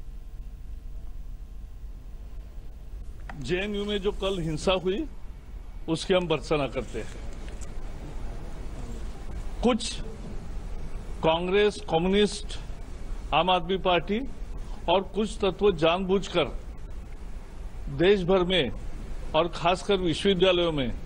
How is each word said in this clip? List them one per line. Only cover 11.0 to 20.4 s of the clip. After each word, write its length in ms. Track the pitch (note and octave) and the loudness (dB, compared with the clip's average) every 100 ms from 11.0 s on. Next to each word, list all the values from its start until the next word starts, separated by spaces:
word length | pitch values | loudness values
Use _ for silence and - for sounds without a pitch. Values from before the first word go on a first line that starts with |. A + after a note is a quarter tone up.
| - - | -6 0
कांग्रेस, 560 | D#3+ E3 F3+ G3 G#3 G3+ - | 2 2 4 4 4 2 0
कम्युनिस्ट, 680 | E3 F#3 G3+ G3+ - - - - - - - - - - | 2 4 6 4 2 -6 -6 -6 -8 -8 -8 -6 -6 0
आम 160 | D3 F3 | 2 4
आदमी 260 | F3+ E3+ F#3+ | 4 2 2
पार्टी 440 | F#3 F3 - G#3 C#4 - - - - - - | 4 4 4 0 -2 -6 -6 -6 -8 -4 2
और 140 | F#3 | 2
कुछ 360 | F#3+ - A3 - | 2 0 -2 2
तत्व 280 | G3 F3 G3+ | 0 4 4
जानबूझकर 720 | E3+ D#3+ F3 F#3 G3 G3+ F3 B2+ - - - - - - - - - - - - - - | 6 4 4 4 2 2 2 2 -2 -6 -8 -8 -8 -8 -8 -8 -8 -10 -10 -8 -6 -4
देश 340 | C#3 F3+ G#3 | 4 6 6
भर 220 | E3+ F#3+ | 6 4
में 260 | F3 F#3 B2 - - - - - - | 4 2 2 -2 -4 -6 -4 -4 0
और 140 | D#3 E3+ | 2 2
खासकर 480 | - E3+ F3+ - G3 | 2 2 4 4 4
विश्वविद्यालयों 760 | F3+ D3 G3 F#3 | 4 4 4 6